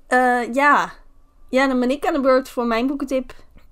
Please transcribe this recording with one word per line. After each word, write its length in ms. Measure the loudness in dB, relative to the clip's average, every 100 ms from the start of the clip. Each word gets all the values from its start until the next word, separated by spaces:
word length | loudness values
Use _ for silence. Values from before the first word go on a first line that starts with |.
| -2
eh, 460 | 0 2 0 -2
ja. 380 | 0 4 2 0 -8 -20 -20 _ -20 -4
Ja, 180 | 0 2
dan 140 | 0
ben 100 | 0
ik 160 | -2 -2
aan 60 |
de 80 | 0
beurt 280 | 2 2 0
voor 180 | -4 -2
mijn 200 | -2 -2
boekentip. 460 | -4 -4 -4 -6 -14 -20 -20 -20